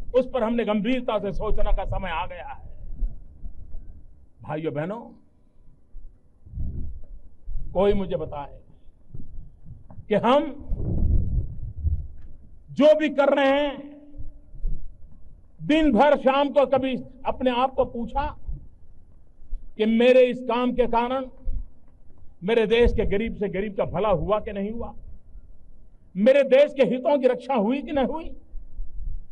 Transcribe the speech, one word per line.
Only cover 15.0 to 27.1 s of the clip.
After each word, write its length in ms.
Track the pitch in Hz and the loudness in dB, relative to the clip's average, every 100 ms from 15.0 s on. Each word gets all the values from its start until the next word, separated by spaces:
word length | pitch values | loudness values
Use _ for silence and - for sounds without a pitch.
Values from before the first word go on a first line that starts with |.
| - - - - - - | -16 -16 -16 -18 -20 -8
दिन 300 | 160 311 302 | 2 4 4
भर 240 | 214 294 277 | 6 6 6
शाम 320 | 262 269 285 | 4 4 4
को 180 | 285 262 | 4 4
कभी 300 | 269 262 247 - - 220 | 2 0 -4 -8 -6 -6
अपने 240 | - 254 | -2 0
आप 240 | 240 262 | 0 0
को 100 | - | 0
पूछा 520 | - 233 233 277 240 - - - - - - - - - - - - - - - | -2 -4 -6 -4 -4 -6 -8 -8 -10 -18 -18 -18 -20 -20 -20 -16 -6 -6 -6 -2
कि 100 | 214 | 2
मेरे 360 | 226 247 254 | 6 8 8
इस 140 | 254 247 | 6 2
काम 320 | 254 233 247 | -2 0 0
के 140 | 247 233 | 0 2
कारण 440 | 233 240 262 254 - - - - - - - - - - - | 2 0 -2 -6 -6 -2 -2 -4 -12 -20 -18 -18 -14 -16 -8
मेरे 220 | 180 233 208 | 0 2 2
देश 260 | 233 240 | 4 4
के 140 | - 185 | 2 0
गरीब 280 | 196 226 | 0 -2
से 140 | - 202 | -4 -4
गरीब 280 | 180 214 202 | -4 -4 -4
का 80 | |
भला 240 | 156 170 214 | -4 -2 0
हुआ 320 | 160 170 214 | 0 0 -2
कि 120 | 214 | -2
नहीं 180 | 196 202 | -6 -6
हुआ, 240 | 233 220 - - - - - - - - - - - - 180 | -6 -10 -12 -14 -14 -14 -18 -16 -16 -16 -18 -18 -20 -10 2
मेरे 260 | 226 277 | 6 6
देश 320 | 254 262 294 | 6 6 6
के 100 | 277 | 4
हितों 340 | 220 254 - | 2 2 2